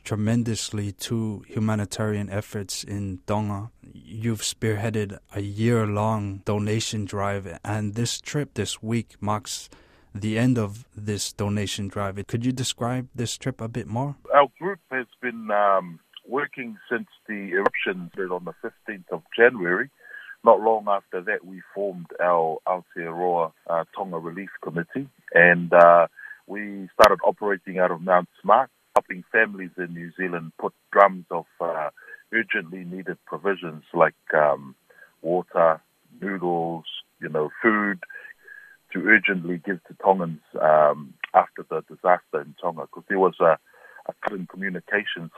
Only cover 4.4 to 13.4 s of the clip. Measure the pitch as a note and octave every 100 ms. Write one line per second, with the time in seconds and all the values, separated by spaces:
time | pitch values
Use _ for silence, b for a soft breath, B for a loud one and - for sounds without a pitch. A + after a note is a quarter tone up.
4.4 | - - A2+ G#2 A2 A2 G2+ G2 _ G#2
5.4 | G2+ G2+ A2+ A#2 G#2+ G#2 A2 A2 G2+ G2
6.4 | - G#2 G#2 A2 - A2 G2 G2+ G2+ G2+
7.4 | F#2 E2 - G#2+ G#2 G#2+ A#2+ - - D3
8.4 | C#3 - G2 - A2 A#2 - _ G#2 G#2+
9.4 | - - - b b b b G2+ G#2+ A2
10.4 | B2+ A#2 G#2 G#2+ - - G#2+ G2+ - -
11.4 | G#2 G#2 G2 - G2 G#2 G2 G2+ - A#2
12.4 | B2+ B2+ B2 - A#2+ B2+ B2+ A#2+ A#2 -